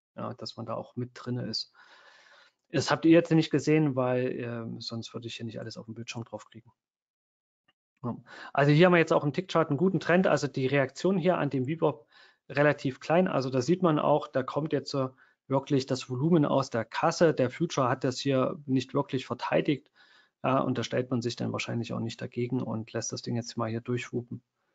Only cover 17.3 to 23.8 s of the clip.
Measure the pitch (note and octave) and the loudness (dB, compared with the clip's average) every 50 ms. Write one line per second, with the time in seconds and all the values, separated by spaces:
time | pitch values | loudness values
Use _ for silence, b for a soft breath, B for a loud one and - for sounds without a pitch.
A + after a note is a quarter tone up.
17.3 | - - B2+ B2+ - - E3 D#3+ - D3 C3 A#2+ C3+ C3 - C3 B2 - - C#3 | 4 2 0 0 0 -4 -4 -2 0 0 2 2 0 0 -2 -2 -2 -2 -2 0
18.3 | C3+ C3 B2+ - - D3 - C3+ C3 C3 B2+ - - C#3+ C#3 - C#3 B2 - - | 2 2 2 0 -2 -6 -4 0 0 0 0 0 -2 -2 -2 -2 -4 -6 -4 -6
19.3 | A#2+ - - - - E3 D#3+ E3 C#3+ - _ _ b b b b b b b b | -8 -6 -4 0 0 2 2 2 0 -2 _ _ b b b b b b b b
20.3 | b - - C3+ C3 C#3 - C3 B2+ A#2+ A2+ - B2+ B2+ B2 B2 C3 A#2 A#2+ A#2+ | b -4 -2 0 0 2 0 0 -2 -2 -2 -2 -2 -2 -2 0 -2 -2 -2 -4
21.3 | - - A#2+ A2+ A#2 A2+ - A#2+ A#2+ A#2 A#2 A#2+ A#2+ A#2 A#2 A2+ - - A2+ G2 | -4 -4 -4 -4 -4 -6 -6 -4 -4 -4 -4 -4 -6 -6 -6 -6 -6 -8 -12 -8
22.3 | - B2 B2 A#2+ C3 B2+ A#2+ A#2 A2+ A2+ A2 - - A#2 - - B2+ A#2+ - B2 | -6 -6 -4 -2 -2 -4 -2 -4 -6 -6 -6 -6 -6 -6 -6 -6 -8 -8 -6 -4
23.3 | A#2+ A#2 A#2 - - A#2 A#2 A2 A2+ A#2 | -4 -4 -6 -6 -6 -4 -4 -4 -4 -6